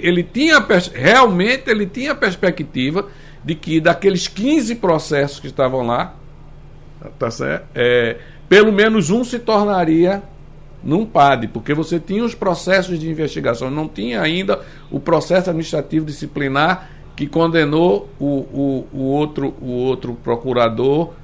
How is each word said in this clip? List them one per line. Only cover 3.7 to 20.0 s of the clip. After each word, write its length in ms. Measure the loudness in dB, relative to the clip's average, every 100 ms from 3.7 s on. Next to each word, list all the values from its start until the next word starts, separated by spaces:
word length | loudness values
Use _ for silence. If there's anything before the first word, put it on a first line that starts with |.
| 2
daqueles 480 | 2 4 2 2 -4
quinze 480 | -4 2 2 0 -2
processos 640 | 0 0 0 0 0 -4
que 80 | -12
estavam 360 | -2 0 0
lá, 300 | -2 -2 -4 -10 -20 -20 -20 -20 -20 -20 -20 -18 -18 -6
tá 120 | -6
certo? 360 | -4 -4 -6 -8
É, 420 | 0 2 4 2 -4 -14 -18 4
pelo 240 | 6 6
menos 380 | 4 4 4 2
um 140 | 0
se 140 | 0 -4
tornaria 840 | 0 2 2 2 2 4 4 2 -6 -20 -20 -20 -20 -12
num 220 | -2 0
pad, 440 | 2 4 4 4 -2
porque 260 | -8 -4
você 260 | -2 -2 -4
tinha 240 | -2 -2
os 100 | -2
processos 640 | -2 -2 -2 0 0 0 -4
de 120 | -4
investigação, 600 | -4 -4 -2 -2 -2 -4
não 160 | -6 -6
tinha 360 | -6 -6 -2
ainda 400 | -2 -2 -2 -2 -4 -20 -10
o 80 | -6
processo 520 | 0 0 4 2 2
administrativo 560 | -4 -2 -4 -2 -2 -2
disciplinar 840 | -8 -10 -6 -2 0 2 0 -6 -20 -18
que 120 | -8 -4
condenou 840 | 0 2 2 2 4 4 2 -2 -6
o, 60 | -2
o, 600 | -2 -4 -2 -2 -2 -6
o 120 | -6
outro, 520 | -2 0 0 -2 -4 -6
o 100 | -6
outro 440 | -2 0 -2